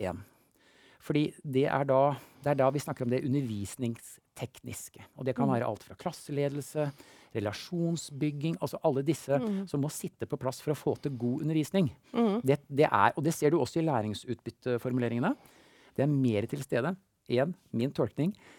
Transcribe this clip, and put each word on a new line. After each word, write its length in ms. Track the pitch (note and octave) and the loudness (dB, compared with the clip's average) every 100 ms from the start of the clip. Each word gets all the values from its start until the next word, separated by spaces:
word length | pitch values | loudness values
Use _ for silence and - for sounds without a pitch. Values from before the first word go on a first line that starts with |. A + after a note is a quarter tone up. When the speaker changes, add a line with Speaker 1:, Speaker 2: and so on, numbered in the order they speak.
Speaker 1:
en. 220 | F#2+ F2+ G2 _ _ _ _ _ - _ | -6 -6 -12 _ _ _ _ _ -20 _
Fordi 320 | - D3 D3+ - | -2 0 0 -4
det 220 | D3+ C3 | -2 0
er 200 | C#3 C3+ | 2 2
da, 300 | C#3 C3 C#3+ C3+ - - | 2 4 4 2 -8 -6
det 80 | C#3+ | -2
er 40 | C#3+ | 4
da 140 | C3 | 4
vi 80 | C#3+ | 2
snakker 240 | D3 C#3 | -4 -4
om 40 | A#2+ | 0
det 140 | B2+ | 0
undervisningstekniske. 1800 | B2 C#3+ C3 G#2 G2 - A#2+ A#2 - - _ - B2+ - B2 - - - - - | 0 0 0 -4 -6 -4 -4 -4 -12 -20 _ -12 -12 -10 -14 -14 -14 -18 -20 -8
Og 60 | |
det 100 | C3 | -6
kan 120 | B2+ C#3 | 0 2
Speaker 2:
Mhm. 60 | |
Speaker 1:
være 120 | B2 A#2+ | 2 0
alt 140 | G#2 | -6
fra 120 | - | -12
klasseledelse, 1000 | - F3 - - C#3+ C#3+ C#3+ C3+ D#3 D3 - - - - | -10 -10 -10 -6 -2 -2 -2 -6 -4 -4 -4 -18 -20 -10
relasjonsbygging, 1200 | A#2 G#2 G2+ - F3 E3+ E3+ - C#3 D3+ C#3+ D#3+ E3+ | -4 -4 -6 -6 -2 -2 -2 -6 -4 -4 -2 -4 -2
altså 180 | D3 - | -4 -2
alle 180 | D#3+ C3 | 0 2
disse 360 | C#3 D3+ - C#3 | 0 -2 0 0
Speaker 2:
Mhm. 280 | A3+ G3 G3 | 2 -2 -2
Speaker 1:
som 120 | D3 | -2
må 100 | C#3 | -2
sitte 360 | - F#3 - G#2+ | -4 -10 -8 -8
på 100 | C#3+ | -4
plass 220 | B2+ - | -4 -4
for 120 | - | -4
å 40 | D3 | -2
få 240 | - A2+ | -2 -2
til 120 | D3 | -4
god 300 | B2+ A#2+ C3+ | -4 -2 -2
undervisning. 480 | D3+ D#3+ D3 G3 D3+ - _ | 0 0 0 2 2 0 _
Speaker 2:
Mhm. 280 | A#3 A#3 G#3 | 0 2 2
Speaker 1:
Det, 160 | C3 C#3+ - | 2 2 0
det 200 | C#3 D3+ | 4 6
er, 200 | G#2 G#2+ - | 6 4 4
og 80 | |
det 80 | C#3 | -2
ser 160 | - D3 | 2 2
du 80 | D#3+ | 4
også 220 | B2 E3 | 2 0
i 60 | D#3+ | 2
læringsutbytteformuleringene. 1500 | B2+ G#2+ G2+ - A2+ - - B2+ A#2+ B2+ B2+ A#2+ A#2+ D#3+ D4 - - - _ - - | 2 0 -4 -6 -8 -8 -8 -4 -2 -2 0 0 0 0 -2 -8 -20 -20 _ -10 0
Det 60 | |
er 40 | C#3 | 2
mer 400 | C#3+ B2+ G#2 A2 | 4 4 2 0
til 160 | C#3+ | -6
stede. 340 | C3+ B2+ C#3+ F#3+ _ _ - | -2 0 0 -4 _ _ -2
En, 240 | A#2+ D3+ F3 _ | 2 2 -2 _
min 200 | A#2 C3 | -2 -2
tolkning. 420 | C#3 A#2+ - D#3+ - - | 0 -2 0 -2 -2 -12